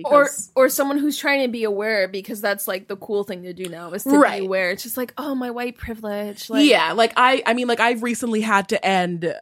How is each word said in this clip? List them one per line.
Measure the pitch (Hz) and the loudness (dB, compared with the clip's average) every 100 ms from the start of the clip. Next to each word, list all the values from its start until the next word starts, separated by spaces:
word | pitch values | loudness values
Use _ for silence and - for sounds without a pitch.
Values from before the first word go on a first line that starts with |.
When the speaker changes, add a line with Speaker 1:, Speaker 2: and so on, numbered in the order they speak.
| 165 | 2
Speaker 1:
Or, | 285 294 | 4 4
Speaker 2:
Because | - - 262 | -2 -4 2
Speaker 1:
or | 262 | 2
someone | - 277 285 | 2 0 0
who's | 294 277 | -2 -2
trying | 302 277 | 0 0
to | 254 | 0
be | 233 214 | -2 -2
aware, | 202 214 214 185 | -2 -2 0 -2
because | 196 190 208 | -4 -8 -4
that's, | 208 202 - | -2 -2 -4
like, | 190 202 | -8 -8
the | 196 | -12
cool | - 202 202 | -4 -4 -4
thing | 180 | -10
to | 180 | -12
do | 175 185 | -10 -10
now | 165 170 | -10 -12
is | 190 269 | -6 2
to | |
Speaker 2:
Right. | 294 247 208 | 6 6 4
Speaker 1:
be | 190 | -2
aware. | 190 180 | -2 -2
It's | 196 | -4
just | 233 254 | -8 -8
like, | 240 - | -8 -8
"Oh, | 285 269 | -6 -4
my | 247 | -6
white | 240 247 247 | -6 -8 -10
privilege." | - 220 214 208 208 202 - | -12 -10 -8 -6 -8 -10 -4
Like | 269 294 | 2 6
Speaker 2:
Yeah, | 196 160 | 6 4
like, | 175 226 - | 2 2 4
I, | 254 262 - | 4 4 2
I | |
mean, | 240 240 | 0 0
like, | 233 | 2
I've | 233 233 | 2 2
recently | 240 226 233 214 | -2 -4 -2 -2
had | 220 202 196 | 2 2 2
to | 214 190 | 0 2
end, | 190 180 170 165 - | 2 0 -2 -4 -6